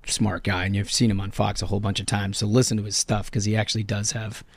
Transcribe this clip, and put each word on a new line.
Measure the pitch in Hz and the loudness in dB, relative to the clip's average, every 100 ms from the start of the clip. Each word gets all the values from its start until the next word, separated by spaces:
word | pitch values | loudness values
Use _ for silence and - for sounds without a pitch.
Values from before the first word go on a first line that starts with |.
| - | -6
smart | - 104 85 | 0 0 0
guy, | - 92 95 | 0 0 2
and | 98 | 0
you've | 98 | 0
seen | - 120 | 2 4
him | 101 | 2
on | 98 | 0
Fox | - 104 - | 0 0 0
a | - | -2
whole | 101 | 0
bunch | 101 98 | 0 -2
of | 101 | 0
times, | 101 98 98 | 0 0 -2
so | 104 | 2
listen | 117 127 107 | 4 4 0
to | |
his | 104 - | 0 -2
stuff, | - 104 - | 0 -2 -2
'cause | 120 101 | -2 0
he | 110 | 0
actually | 104 110 | 0 -2
does | 101 104 101 | -2 -2 -2
have | 113 110 - - | -4 -6 -10 -16